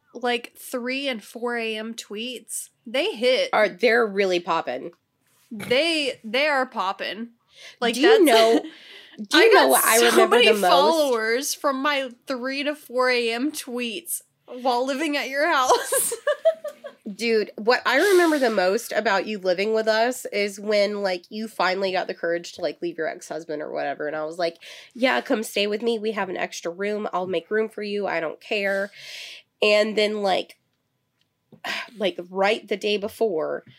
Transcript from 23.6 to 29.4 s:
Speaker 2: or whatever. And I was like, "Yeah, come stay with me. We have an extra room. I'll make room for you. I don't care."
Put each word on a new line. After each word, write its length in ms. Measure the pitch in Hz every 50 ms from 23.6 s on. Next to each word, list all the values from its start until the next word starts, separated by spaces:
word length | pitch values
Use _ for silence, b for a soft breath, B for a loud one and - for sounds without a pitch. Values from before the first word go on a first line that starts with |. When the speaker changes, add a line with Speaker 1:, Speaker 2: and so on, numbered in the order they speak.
Speaker 2:
or 120 | 151 - -
whatever. 340 | 151 147 143 139 135 151
And 80 | 147 151
I 100 | 156 156
was 140 | 156 165 180
like, 200 | 175 170 170 B B B B B B B B
"Yeah, 260 | 233 240 254 247 247
come 220 | - - 269 214 226
stay 240 | - - 208 202
with 160 | 208 208 214 233
me. 160 | 233 233 220
We 140 | 208 220 214
have 160 | 208 196 190
an 80 | 185
extra 340 | 175 196 190 - - - 175
room. 380 | 170 185 196 208 214 208 214 - -
I'll 140 | 180 185
make 240 | 185 185 165 165 -
room 180 | 208 220 220 214
for 140 | - - 208
you. 240 | 208 202 202 196
I 140 | 180 - 165
don't 200 | 165 151 - -
care." 500 | - - 226 208 196 196 196 196 196 202 B B B B B B B B B B